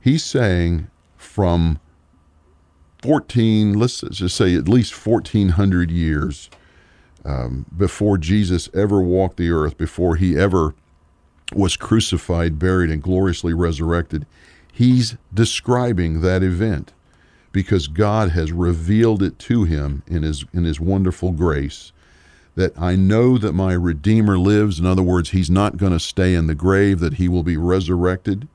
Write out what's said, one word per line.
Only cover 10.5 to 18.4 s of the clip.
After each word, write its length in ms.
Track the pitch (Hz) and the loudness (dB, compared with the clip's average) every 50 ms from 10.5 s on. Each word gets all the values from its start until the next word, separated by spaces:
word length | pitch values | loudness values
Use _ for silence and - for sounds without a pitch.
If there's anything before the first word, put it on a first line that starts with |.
| 92 92 80 76 73 _ _ _ _ _ _ _ _ _ _ _ _ _ _ - - | 2 2 0 0 -2 _ _ _ _ _ _ _ _ _ _ _ _ _ _ -10 -2
was 220 | 95 98 90 - | 0 0 0 -2
crucified, 800 | - - - 110 113 107 - - 80 - - 90 85 85 85 78 76 | -4 -2 0 0 0 2 0 -4 -4 -2 -2 -2 0 0 -2 -2 -2
buried, 320 | 78 90 92 92 90 80 | 0 0 2 2 0 0
and 100 | 78 76 | -2 -4
gloriously 540 | 73 90 92 92 95 95 87 - - 87 82 | -4 -2 -2 0 0 0 -2 -2 -2 -4 -2
resurrected, 720 | 82 90 82 82 71 82 80 85 85 85 - - 78 73 _ _ _ _ - - _ _ _ _ | 0 0 -2 -2 -2 -2 -2 0 -2 -2 -4 -6 -8 -8 _ _ _ _ -20 -20 _ _ _ _
he's 440 | - 123 123 127 127 120 110 117 - _ _ - | 2 2 4 4 4 2 -2 -4 -12 _ _ 0
describing 880 | 92 120 107 - - - - 123 123 123 120 117 87 87 82 78 80 | 0 0 0 0 -6 -2 0 0 0 0 0 0 0 0 -2 -2 0
that 220 | 80 92 92 92 92 | 0 0 0 2 0
event 500 | 92 90 87 107 113 98 69 64 - _ _ _ _ _ _ _ _ _ _ _ _ _ | 0 0 0 -2 -2 -2 -4 -6 -10 _ _ _ _ _ _ _ _ _ _ _ _ _
because 360 | 98 92 - 104 95 76 71 | -4 -2 0 0 -2 0 -2
God 420 | 76 85 107 104 104 110 110 92 | -2 0 0 2 2 0 0 0
has 220 | 80 85 | 0 0